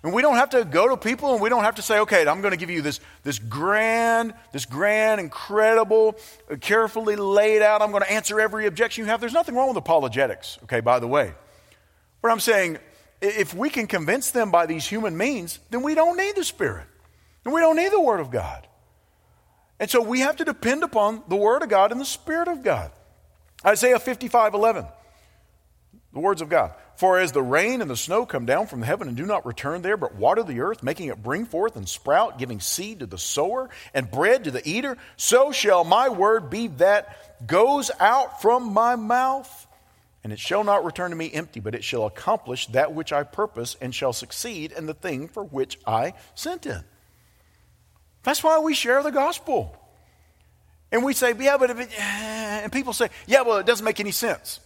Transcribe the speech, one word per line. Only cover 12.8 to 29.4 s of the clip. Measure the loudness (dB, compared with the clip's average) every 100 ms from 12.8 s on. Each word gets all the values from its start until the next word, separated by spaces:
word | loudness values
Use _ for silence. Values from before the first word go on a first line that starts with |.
| -14 _ _ _
i-, | -2
if | 0 -4
we | -2 -4
can | -4 -4
convince | -2 0 -2 0
them | -2 2
by | 2 2
these | -4 -4
human | -4 -4 -2
means, | -2 -4 -8 -14 _
then | -6
we | -2
don't | 2 2 2
need | -2 -2
the |
Spirit. | -6 -4 -4 -4 -14 _ _ _ _ _ -4
And |
we | 4
don't | 4 4
need | 2
the | 4
Word | 4 2
of | -2
God. | -4 -6 -10 -18 _ _ _ _ _ _ _ _ _ _ _
And | 0
so | 0
we | 2 0
have | 0 0
to | -4
depend | -2 -2 0
upon | 0 0 0 -2 -4
the | 2
Word | 4 2
of | 2
God | 4 4
and | 0
the | -6
Spirit | -8 -4 -2 -2
of | -2
God. | -2 -2 -4 -16 _ _ _ _ _ _ 2
Isaiah | 4 4 4
fifty-five | 0 -6 0 2 4
eleven. | 4 2 2 -8 -18 _ _ _ _ _ _ _ _ _ _ _
The | -2
words | -2 -2
of | 2
God. | 2 2 -6 -20 0
"For | 4 4
as | 4
the | 0
rain | 2 2 2 -2
and | -4
the | -6
snow | -2 -2 -2
come | -4 0
down | 0 -2
from | -6
heaven | -4 -4 -4
and | -8
do | -4
not | -4